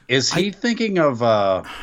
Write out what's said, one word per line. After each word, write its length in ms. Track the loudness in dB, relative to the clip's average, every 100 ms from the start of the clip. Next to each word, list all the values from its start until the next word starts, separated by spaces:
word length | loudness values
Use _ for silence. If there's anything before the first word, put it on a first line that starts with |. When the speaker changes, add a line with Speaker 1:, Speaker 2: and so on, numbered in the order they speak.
| -2
Speaker 1:
Is 260 | -2 0
he 160 | -2 -2
Speaker 2:
I 20 |
Speaker 1:
thinking 480 | -4 -4 -2 -2 2
of, 240 | 2 2
uh, 400 | 2 2 2 0 -4 -14